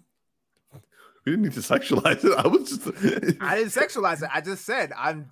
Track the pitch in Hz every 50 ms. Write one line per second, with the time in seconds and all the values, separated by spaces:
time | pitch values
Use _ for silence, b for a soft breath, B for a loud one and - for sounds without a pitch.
0 | _ _ _ _ _ _ _ _ _ _ _ _ _ _ - - _ _ b b
1 | b b b b b 135 165 220 208 151 127 123 104 - 123 - - - - -
2 | - 165 - - - 381 370 - - - - 370 277 - 277 - - - - -
3 | 196 226 - - - - - - 139 143 180 214 226 208 - 254 302 - - 262
4 | 196 180 165 147 156 143 131 - 156 180 196 185 - - 233 262 185 143 139 -
5 | 127 151 160 156 143 127